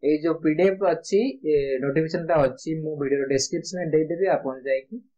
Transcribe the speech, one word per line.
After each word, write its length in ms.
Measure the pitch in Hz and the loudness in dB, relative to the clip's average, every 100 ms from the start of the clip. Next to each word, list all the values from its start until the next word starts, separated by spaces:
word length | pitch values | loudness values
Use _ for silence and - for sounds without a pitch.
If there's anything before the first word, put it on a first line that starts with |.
ଏଇ 140 | 139 151 | 2 2
ଯୋଉ 120 | 160 160 | 0 0
ପି 80 | 165 | 0
ଡି 100 | 156 185 | 4 2
ଏଫ୍ 180 | 190 196 | 4 0
ଅଛି, 260 | 165 - 196 254 269 156 | 0 0 0 0 -2 0
ଏ, 40 | 147 139 131 | 2 2 -2
ନୋଟିଫିକେସନଟା 520 | 139 143 160 170 170 165 135 | 0 0 0 -2 0 2 2
ଅଛି, 240 | 127 - 160 | 0 -6 -4
ମୁଁ 140 | 156 151 | -4 -4
ଭିଡ଼ିଓର 280 | 139 139 139 | 0 0 2
ଡେସ୍କ୍ରିପସନରେ 520 | 135 - 170 160 180 170 | 0 0 -6 -6 -6 0
ଦେଇଦେବି, 360 | 156 156 170 190 151 | 2 2 0 0 0
ଆପଣ 180 | 135 131 | -2 -8
ଯାଇକି 340 | 131 135 135 226 - | -2 -4 -4 -16 -16